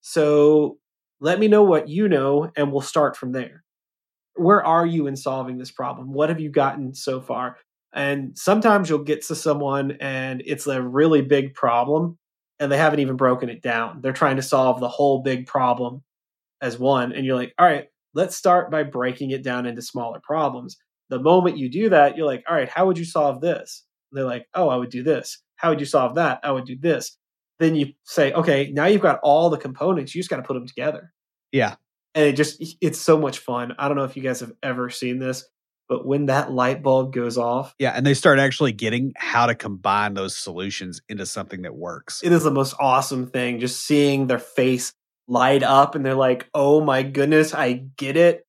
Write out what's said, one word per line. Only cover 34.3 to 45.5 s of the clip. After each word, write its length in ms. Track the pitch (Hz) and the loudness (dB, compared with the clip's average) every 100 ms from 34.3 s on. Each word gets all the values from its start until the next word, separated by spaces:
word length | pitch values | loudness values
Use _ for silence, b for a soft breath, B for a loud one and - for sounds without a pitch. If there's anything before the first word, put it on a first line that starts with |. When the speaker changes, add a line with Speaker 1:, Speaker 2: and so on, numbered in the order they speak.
| 123 | -6
Speaker 1:
have 120 | 120 - | -10 -10
ever 260 | 139 123 123 | -8 -6 -8
seen 300 | - 123 127 | -6 -6 -6
this, 280 | 131 127 - _ _ _ _ | -6 -8 -12 _ _ _ _
but 180 | 123 131 | -6 -2
when 180 | 143 139 | -2 2
that 240 | 131 143 | 0 0
light 300 | 127 123 135 | -2 0 0
bulb 300 | 139 131 131 | 2 2 2
goes 240 | 131 120 123 | -4 -4 -2
off. 380 | 117 123 135 - | -2 -2 -6 -4
Speaker 2:
Yeah, 120 | 135 | -4
and 140 | - 139 | 2 2
they 60 | 135 | 4
start 240 | 160 139 | 6 6
actually 320 | 139 123 139 | 4 2 -2
getting 400 | 104 113 120 135 - | 0 -2 -2 -4 -6
how 280 | - 120 120 | -2 2 2
to 80 | 113 | 0
combine 600 | 110 95 101 101 104 98 | -6 -6 -2 0 -2 -4
those 200 | 95 - | -6 -8
solutions 640 | - 87 98 - 92 82 _ | -10 -8 -8 -8 -12 -14 _
into 160 | 113 92 | -10 -10
something 340 | - 92 95 | -10 -10 -12
that 120 | 90 - | -12 -10
works. 460 | 87 78 - - | -12 -12 -14 -6
Speaker 1:
It 80 | 170 | 2
is 120 | 170 | 4
the 60 | 156 | 4
most 220 | 139 135 - | 0 -2 0
awesome 480 | 139 131 131 131 127 | 2 2 0 -6 -4
thing, 320 | 127 123 120 | -4 -4 -4
just 260 | 123 - - | -6 -6 0
seeing 400 | 147 143 139 131 | 2 4 2 0
their 120 | 120 | -2
face 540 | - - 127 127 - _ _ _ - | -2 0 0 0 -4 _ _ _ -4
light 340 | 123 127 | 0 4